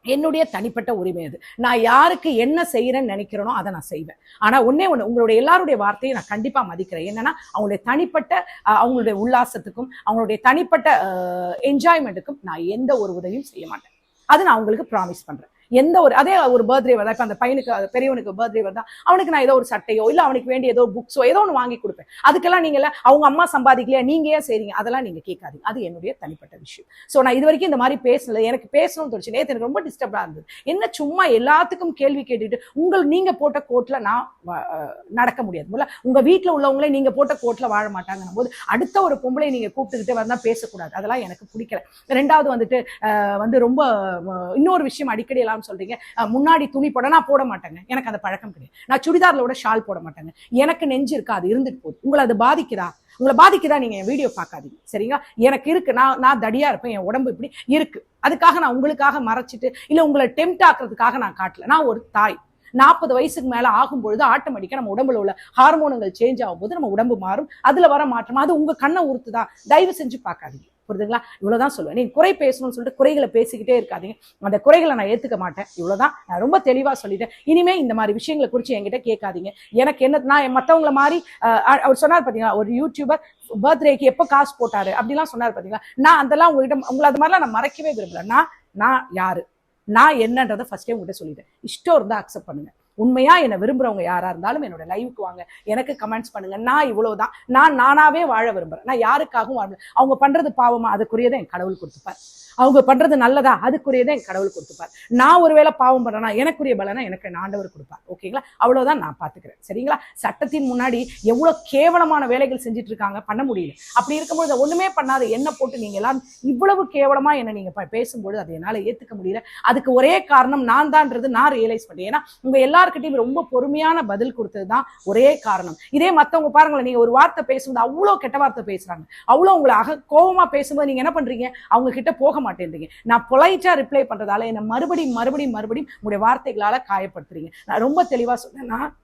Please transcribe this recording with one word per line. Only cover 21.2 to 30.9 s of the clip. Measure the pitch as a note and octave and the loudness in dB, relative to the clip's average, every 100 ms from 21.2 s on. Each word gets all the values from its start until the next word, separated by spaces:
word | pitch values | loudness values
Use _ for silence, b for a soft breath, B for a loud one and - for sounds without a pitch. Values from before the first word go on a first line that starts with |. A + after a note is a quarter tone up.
ஏதோ | B3 G4 G#4 | 2 2 2
ஒண்ணு | |
வாங்கி | C#4 B3 A#3+ | -2 -4 -6
கொடுப்பேன். | G3+ - - - C#4 | -10 -12 -20 0 2
அதுக்கெல்லாம் | D4+ F4 F4+ | 2 2 2
நீங்க | D#4+ C#4+ | 2 0
இல்ல, | D4 B | 0 B
அவங்க | B3 D4 | 4 6
அம்மா | D4 D4 E4+ | 4 2 0
சம்பாதிக்கலையா, | C#4+ B3+ B3 A#3+ C4 | 2 4 4 2 0
நீங்க | B3+ D#4+ D4+ | 2 0 0
ஏன் | D4+ D4+ | -2 -2
செய்றீங்க, | A3 G#3 | -6 -4
அதெல்லாம் | G3+ A3+ B3+ | -8 -6 -6
நீங்க | A#3 D#3+ | -6 -12
கேட்காதீங்க. | F#3+ F3 D#3+ C#3 | -14 -14 -16 -10
அது | G#3 A#3 | -8 -8
என்னுடைய | F#3 E3+ F#3 - | -12 -10 -12 -12
தனிப்பட்ட | D3+ D#3 _ - | -16 -18 _ -20
விஷயம். | - - _ b | -20 -20 _ b
So | b C#4 | b 2
நான் | B3+ | 4
இது | B3+ | 4
வரைக்கும் | D4+ D#4 F#4 | 4 2 0
இந்த | C4+ | 2
மாதிரி | B3+ C#4+ | 0 0
பேசல, | B3 C#4+ B3+ A3 | 0 0 0 -2
எனக்கு | A3+ A#3+ A3+ | -2 -2 0
பேசணும்னு | C#4+ E4 D#4+ D4 | 0 0 -4 -10
தோணுச்சு. | G#3 A3+ | -10 -6
நேத்து | A#3 D4 | -6 -4
எனக்கு | A#3+ | -4
ரொம்ப | A#3+ D4+ | -4 -6
டிஸ்டர்பா | D#4+ - A#3 G3+ | -8 -10 -8 -6
இருந்தது. | F3 D3+ _ B | -8 -14 _ B
என்ன | C4+ F4+ - | -6 -4 -4